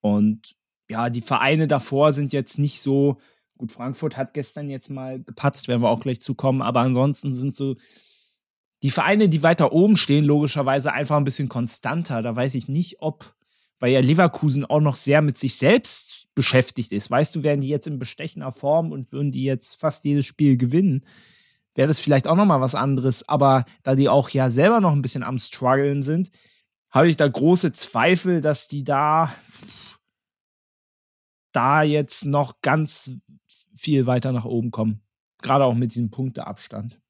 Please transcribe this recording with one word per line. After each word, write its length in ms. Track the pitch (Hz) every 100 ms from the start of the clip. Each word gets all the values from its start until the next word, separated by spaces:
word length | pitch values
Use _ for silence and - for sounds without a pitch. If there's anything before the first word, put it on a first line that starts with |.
Und 540 | 107 104 107 110 - _ _ _ _
ja, 200 | 113 120
die 100 | 120
Vereine 480 | - 127 131 156 156
davor 460 | 143 - 139 151
sind 180 | 139 139
jetzt 260 | 143 127 -
nicht 220 | 143 -
so, 400 | 139 139 143 135 _ _ _ _
gut, 160 | 123
Frankfurt 420 | - 123 - 156
hat 180 | 131 135
gestern 360 | 151 131 - 143
jetzt 200 | 131 -
mal 320 | 135 131 131
gepatzt, 460 | - - 143 - -
werden 140 | 117
wir 80 | 117
auch 100 | 113
gleich 220 | 135 123
zukommen, 400 | - 117 135 131
aber 180 | 117 123
ansonsten 540 | 127 123 139 143 143
sind 200 | 123 139
so 220 | - 139 127 _ _ _ _ _ _ _ _ _ _
die 100 | 143
Vereine, 360 | 160 156 208 208
die 160 | 156
weiter 300 | 165 170 151
oben 240 | 160 202 208
stehen, 260 | - 143
logischerweise 680 | 147 147 147 151 131 139 135
einfach 240 | 127 139 147
ein 80 |
bisschen 240 | 139 - 135
konstanter. 720 | 123 120 - - 160 165 120
Da 120 | 117
weiß 220 | 113 127
ich 140 | 127 -
nicht, 320 | 143 180 -
ob, 340 | 156 - - _ _ _ _ _
weil 140 | 123
ja 80 | 131
Leverkusen 640 | 131 160 175 - 151 135
auch 160 | - 151
noch 160 | 151
sehr 260 | - 135 147
mit 160 | 151 -
sich 200 | 131 -
selbst 720 | 135 240 - - - - _
beschäftigt 600 | - 127 127 - - 113
ist. 180 | 101 -
Weißt 240 | 123 156
du, 80 | 165
wären 160 | 147 143
die 80 | 135
jetzt 200 | 147 160
in 120 | 139
bestechender 540 | 147 - 156 - 135
Form 400 | - 143 160 165
und 180 | 143 123
würden 220 | 135 143
die 100 | 131
jetzt 380 | 135 131 - -
fast 240 | - -
jedes 200 | 147 143
Spiel 300 | 135 - 147
gewinnen, 500 | 127 123 156 196 135 _ _ _ _ _ _ _
wäre 140 | - 139
das 100 | 151
vielleicht 260 | - 139
auch 120 | - 170
nochmal 240 | 202 143
was 120 | 127
anderes. 540 | 104 127 135 131 - -
Aber 380 | 147 139 131 120 _
da 120 | -
die 120 | 135 139
auch 220 | 139 -
ja 200 | 139 131
selber 300 | 120 180 233
noch 140 | 185
ein 80 | 147
bisschen 220 | 123 131
am 140 | 117 127
Struggeln 680 | - - 127 135 143 143
sind, 280 | 135 165 185 _ _ _ _ _ _
habe 200 | 135 165
ich 80 | 156
da 100 | 143
große 460 | - 151 180 180
Zweifel, 680 | - - - 170 180 185 170
dass 300 | 151 143 -
die 160 | 143
da, 480 | 135 139 151 156 160 - _ - - - - - _ _ _ _ _ _ _ _ _ _ _ _ _ _ _
da 320 | 127 123 151
jetzt 420 | 151 151 143 -
noch 360 | 147 143 135 -
ganz 500 | 135 156 156 - - 127 _ _ _ - _
viel 300 | - - 139 127
weiter 240 | 127 131
nach 140 | 123
oben 260 | 113 120 117
kommen. 300 | 113 110 104 _ _ _ _
Gerade 240 | - 135
auch 80 | 135
mit 200 | 117 123
diesem 160 | 120 113
Punkteabstand. 920 | - 131 - - 101 - 107 113 _